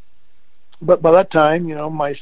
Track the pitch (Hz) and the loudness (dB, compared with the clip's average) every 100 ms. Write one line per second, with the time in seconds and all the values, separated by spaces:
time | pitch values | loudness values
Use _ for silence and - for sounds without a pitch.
0 | - - - - - - - - 165 180 | -16 -16 -16 -16 -16 -16 -16 -4 2 4
1 | 165 175 190 160 151 165 170 151 151 156 | 6 6 4 2 4 2 -2 -6 -6 -4
2 | 147 143 | -4 -6